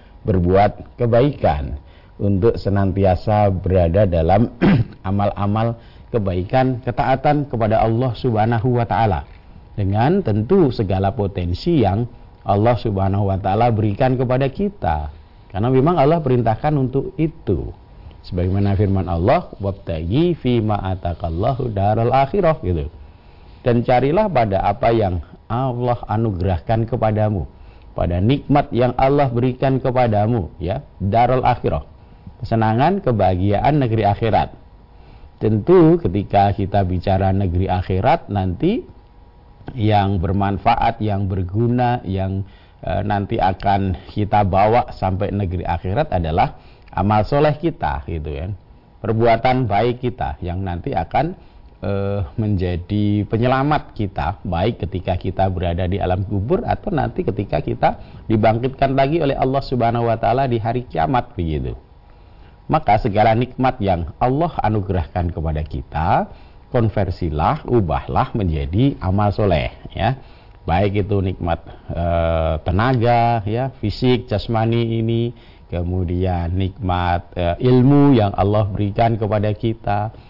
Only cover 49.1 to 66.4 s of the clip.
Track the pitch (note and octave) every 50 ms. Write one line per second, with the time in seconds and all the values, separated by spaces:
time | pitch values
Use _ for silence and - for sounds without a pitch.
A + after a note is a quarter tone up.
49.1 | A2+ A2+ A#2 A#2 A2+ A2+ - C3 B2+ C3 C3 G#2 G2+ G2+ A#2 B2 A#2 B2 - B2
50.1 | - - C#2 C#2 C#2 - - F2 F2 F#2+ G2 F#2 F2 E2+ - - - F2+ E2+ -
51.1 | - A#2 C#3+ E3+ F#3+ - - - - - - - - - - F#2+ G2+ G2 G2+ G2
52.1 | G2+ G2+ F#2+ - - - A2 G#2 G2+ E2+ F#2+ F#2 F2+ F2 F2 - G#2 G#2 G#2 G#2
53.1 | G#2 G#2 G2+ - A#2 G#2+ A#2 B2+ C3 C3 C3+ D3 D3+ C#3 - - - - G#2+ F#2
54.1 | - - C#2+ E2+ G2+ - - G2+ E2 E2 F#2+ A#2+ A#2+ - - E2 - F2+ - G2
55.1 | F2 - - G2 - - F#2+ F#2+ F#2 F2+ F2+ F2 E2+ F2 F#2 F2+ G2 F2+ F2 F2+
56.1 | F#2 F#2+ G2 F#2+ G#2 G2 G2 B2+ F3+ A3 - - - - - G#3+ F#3 C#3 A#2+ A#2
57.1 | - - F3 - G2 G#2 G2 - - D#2 - - A#2+ - - - - - - -
58.1 | - - - - A2+ A2 G#2+ A2+ G#2+ A#2 B2 C3 - - C3+ C3+ C3+ C#3 C3+ C3+
59.1 | D#3+ E3+ D3+ C#3 C3+ - C3+ C3 C3 C#3 - - C3+ B2 A2+ A#2 A#2 A#2 A#2 A#2
60.1 | A2+ G#2+ - A2 A#2 C3 C#3 B2+ A#2 A2 G2+ A2+ A#2 B2 B2 - - D#3 D#3+ D#3+
61.1 | C3 A#2 - - - G2 E2+ D#2+ D2+ C#2+ B1+ A#1+ A1+ - - - - - - -
62.1 | - - - - - - - - - - - - D3+ D#3 - - G#2 A2 - A2
63.1 | F#2+ G#2+ G#2+ A2+ A2+ A2+ B2+ A#2+ - - C3 B2+ B2 - G2+ G2 F2 E2 E2 -
64.1 | - - A#2+ B2+ C3 D3 E3+ E3+ - - - G#2+ G#2+ G#2+ F#2+ F#2+ F#2 F2+ D#2 -
65.1 | - F2+ E2+ F2 D#2+ E2+ D2+ D#2+ D2+ D2+ D2+ - - C2 - - C#2+ D2 D#2+ F#2
66.1 | B2 E3 G#3 - - -